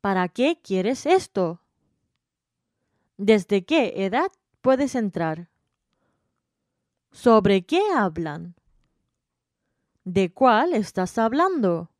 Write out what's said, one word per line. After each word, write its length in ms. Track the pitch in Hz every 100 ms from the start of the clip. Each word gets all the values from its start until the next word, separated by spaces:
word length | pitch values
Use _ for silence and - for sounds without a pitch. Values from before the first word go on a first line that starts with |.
¿Para 260 | 202 190 180
qué 320 | - 269 339
quieres 440 | - 190 190 262 294
esto? 560 | 370 - - 170 175 _ _ _ _ _ _ _ _ _ _ _ _ _ _ _ -
¿Desde 480 | 202 220 180 202
qué 420 | 180 320 226 - 190
edad 280 | 233 381 _ _ _
puedes 360 | 254 262 277 254
entrar? 520 | 208 170 165 160 175 _ _ _ _ _ _ _ _ _ _ _ _ _ _ _ _
¿Sobre 520 | - 240 220 202 196 180
qué 160 | 339 415 320
hablan? 600 | 196 160 160 147 170 170 _ _ _ _ _ _ _ _ _ _ _ _ _ _
¿De 300 | - 180 185
cuál 400 | - 262 220 339
estás 440 | 311 196 - 185 -
hablando? 720 | 226 269 370 349 196 170 170